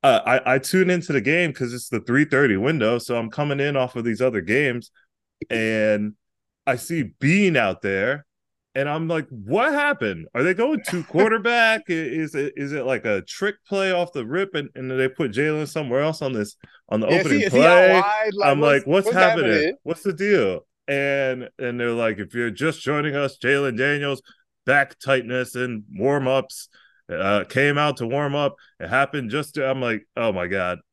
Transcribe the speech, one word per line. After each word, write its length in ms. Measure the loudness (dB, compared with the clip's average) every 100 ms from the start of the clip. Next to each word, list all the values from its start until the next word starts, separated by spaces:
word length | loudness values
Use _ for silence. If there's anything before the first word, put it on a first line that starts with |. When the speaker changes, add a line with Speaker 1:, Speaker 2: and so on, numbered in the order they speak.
Speaker 1:
Uh, 380 | 4 4 2 0 2
I, 100 | 0
I 40 |
tune 300 | 2 0 2
into 220 | 0 0
the 80 | -2
game 320 | 0 0 0
'cause 220 | -4 -8
it's 160 | -8 -6
the 100 | -6
three 240 | 0 2
thirty 320 | 2 4 4 2
window, 440 | 0 0 0 0
so 180 | -2 -4
I'm 120 | -4
coming 300 | -4 -4 -2
in 160 | -2 -2
off 220 | -2 -2
of 80 | -4
these 160 | 0
other 180 | 0 -2
games, 520 | -2 0 0 -4 -10 _ _ _ _ _ -6
and 640 | -4 -2 0 2 2 -2 -8 _ _ _ _ -4
I 120 | -4
see 340 | -4 -4 -4 _
Bean 380 | 2 4 4 2
out 240 | 0 -2
there, 440 | -2 0 -2 -4 _ _ _ _ _ -6
and 120 | -4
I'm 220 | -4 -4
like, 180 | -4 -6
"What 440 | -12 -4 0 0
happened? 540 | 0 -2 -2 -4 -4 -8
Are 80 | -2
they 120 | 0
going 300 | 0 0 -2
two 200 | -4 -6
Speaker 2:
<laughs> 60 | -4
Speaker 1:
quarterback? 720 | 2 2 2 0 2 2 2 -2
I-, 40 |
is 400 | -4 -4 -4 -6
it, 200 | -4 -6 -6
is 160 | -8
it, 140 | -4 -2
like, 180 | -2
a 200 | 0 -2
trick 320 | -4 -4 -4 -4 _
play 240 | -2 0
off 220 | 0 -2
the 120 | -4 -6
rip, 300 | -4 -4 -6
and, 140 | -8
and 160 | -10 -6
they 200 | 0 0
put 220 | 0 -4
Jalen 360 | 0 -2 -2 -4
somewhere 320 | -6 -2 0
else 220 | 0 -2
on 100 | -4
this, 240 | -4 -6 -8 -20 _ _
on 140 | -2
the 80 | 2
Speaker 2:
Yeah, 80 | 2
is 20 |
Speaker 1:
opening 200 | 4 2
Speaker 2:
he, 60 | 4
is 80 |
he 60 | 6
out 160 | 8 10
Speaker 1:
play?" 180 | 8 6
Speaker 2:
wide? 380 | 4 0 -2 0
Like, 140 | 2
Speaker 1:
I'm 80 | 4
Speaker 2:
what's, 240 | 4 4 2
Speaker 1:
like, 20 |
"What's 180 | 0 2
Speaker 2:
what's 100 | 4
Speaker 1:
happening? 340 | 4 4 2
Speaker 2:
happening? 240 | 2 2 -2
Speaker 1:
What's 200 | -8 -6
the 100 | -6
deal?" 520 | -2 2 2 2 -2 _ _ -6
And, 600 | -2 0 0 -2 -4 -8 -8
and 180 | -6 -4
they're 140 | -2
like, 280 | 0 -2 -2
"If 140 | -8
you're 180 | -4 -4
just 300 | -2 -4 -4
joining 360 | -4 -2 -2 -2
us, 200 | -4 -2
Jalen 400 | 0 2 0 0
Daniels, 440 | 0 0 -4 -6 _ _ _ _ 0
back 320 | 2 2 -6
tightness 560 | -2 0 0 -4 -4 -6
and 280 | -6 -6 -12
warm-ups, 760 | -4 0 0 0 0 -2 -14 -20 _ _ _ _
uh, 320 | -4 0 0 0
came 340 | 0 2 2
out 180 | 0 -2
to 80 | -4
warm 280 | -2 -2 0
up. 200 | -2 -4 _ _
It 80 | -2
happened 440 | 0 0 -2 -6
just 240 | -6 -6 -4
to," 120 | -2
I'm 140 | -2
like, 260 | -2 -4 _ -4
"Oh 160 | -2
my 140 | -2 -4
God 320 | -2 -2 -4 _